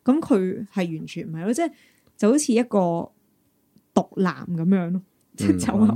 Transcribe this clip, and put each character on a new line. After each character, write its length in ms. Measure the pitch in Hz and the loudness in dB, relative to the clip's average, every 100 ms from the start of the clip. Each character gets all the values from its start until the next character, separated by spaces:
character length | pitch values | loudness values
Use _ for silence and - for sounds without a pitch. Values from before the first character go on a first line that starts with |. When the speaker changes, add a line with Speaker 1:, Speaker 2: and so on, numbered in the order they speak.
Speaker 1:
噉 140 | - 302 | 0 0
佢 460 | 320 208 185 226 208 | 2 0 0 -4 -8
係 240 | 202 175 160 | -6 -4 -6
完 100 | 165 | -10
全 200 | 165 170 | -12 -10
唔 60 | |
係 120 | 160 | -6
咯， 80 | 190 | -4
即 100 | 294 | -2
係 80 | 330 - _ _ _ - | -4 -6 _ _ _ 0
就 140 | 214 | 2
好 80 | 294 | 2
似 140 | 294 | 2
一 100 | 226 | 0
個 460 | 247 202 175 170 - _ _ _ _ _ _ _ _ | 0 0 0 -2 -8 _ _ _ _ _ _ _ _
毒 140 | 190 - - | -2 0 -2
男 300 | 185 135 - | -2 -4 -8
噉 120 | 170 | -2
樣 280 | 170 196 170 | 2 2 0
咯， 100 | 185 | -6
Speaker 2:
嗯。 20 | - _ _ - | -8 _ _ -2
Speaker 1:
即 80 | - | 0
係 100 | - | 0
走 180 | - 202 | 0 2
後 80 | 214 | 2